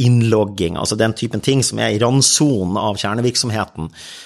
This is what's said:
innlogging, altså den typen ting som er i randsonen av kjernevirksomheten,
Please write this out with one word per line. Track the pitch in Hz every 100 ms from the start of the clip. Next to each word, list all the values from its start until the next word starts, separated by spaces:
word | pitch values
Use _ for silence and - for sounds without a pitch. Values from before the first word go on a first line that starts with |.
innlogging, | 123 120 113 110 101 101 87 85
altså | - 110
den | 113 110
typen | 117 107
ting | - 135
som | 120 110
er | 113 107
i |
randsonen | 120 135 131 - 151 120 92 98
av | 107 98
kjernevirksomheten, | 101 107 123 120 123 110 95 - 80 - - -